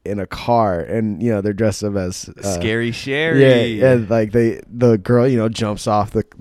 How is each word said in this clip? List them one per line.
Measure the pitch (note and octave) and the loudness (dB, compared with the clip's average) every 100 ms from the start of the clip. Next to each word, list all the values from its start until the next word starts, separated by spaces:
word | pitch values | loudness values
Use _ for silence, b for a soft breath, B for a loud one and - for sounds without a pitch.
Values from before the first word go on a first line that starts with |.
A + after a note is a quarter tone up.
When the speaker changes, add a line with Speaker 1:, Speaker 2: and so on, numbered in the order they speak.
Speaker 1:
in | - G2+ | -8 -6
a | F#2+ | -8
car, | - - A#2+ G#2+ F2 | -8 -2 0 2 0
and, | D#2+ G#2+ A2 F#2+ | -2 -4 -4 -2
you | A#2 | -2
know, | G#2+ | 0
they're | G2 | -2
dressed | G2+ A2 G2 | 0 -2 -2
up | G#2 G2+ | -4 -4
as, | F#2 F#2 - | -6 -8 -14
uh, | - G2+ | -8 -4
Speaker 2:
Scary | F2+ A2 A2+ A#2 | -2 -2 -2 -2
Sherry. | A#2 - C#3 D#3+ C#3 C3+ B2 A#2 A2 | -6 -6 -4 0 4 6 6 2 2
Speaker 1:
Yeah, | C3 | 4
and, | B2 G#2+ | 4 2
like, | A2+ A2 | 0 2
they, | A2+ A#2 D#2 - | 2 0 0 -8
the | A#2 B2 A2 | 0 2 2
girl, | F#2 A#2+ B2+ | 2 2 2
you | B2 | 2
know, | A2 | 0
jumps | A2+ A2 G2+ - | -2 -4 -4 -2
off | G#2+ G#2 | 0 0
the | A2 - - | -2 -4 -8